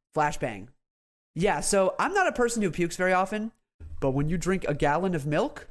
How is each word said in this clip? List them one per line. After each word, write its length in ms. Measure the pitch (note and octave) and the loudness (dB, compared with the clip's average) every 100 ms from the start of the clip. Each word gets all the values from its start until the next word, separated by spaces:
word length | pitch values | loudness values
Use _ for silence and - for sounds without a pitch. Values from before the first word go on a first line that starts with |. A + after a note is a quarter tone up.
| _ - | _ 0
Flashbang. 520 | D3+ - C#3 G#2 G2+ _ _ _ _ _ _ - | 0 0 -6 -6 -14 _ _ _ _ _ _ -2
Yeah, 260 | G3 D3+ | 0 0
so 340 | - G3+ F#3 - | 2 4 2 2
I'm 140 | A3+ | 0
not 140 | G4 F4+ | 2 0
a 40 | |
person 300 | B3 A#3+ A#3 | 2 0 2
who 80 | G3+ | -2
pukes 260 | - E3+ - | 0 -2 0
very 180 | F#3 | 2
often, 380 | F#3 F#3+ G#3+ A3 - _ _ - - | 2 2 -2 -6 -10 _ _ -14 -2
but 120 | C#3 | 0
when 180 | C3 D3+ | 0 0
you 80 | D#3 | 0
drink 280 | E3+ F#3+ - | 0 -2 -2
a 60 | C#3 | 0
gallon 400 | D3 D3+ F#3+ E3+ | 2 2 0 -2
of 100 | C#3 | 0
milk 420 | D3+ C4 - - | 0 0 -4 -18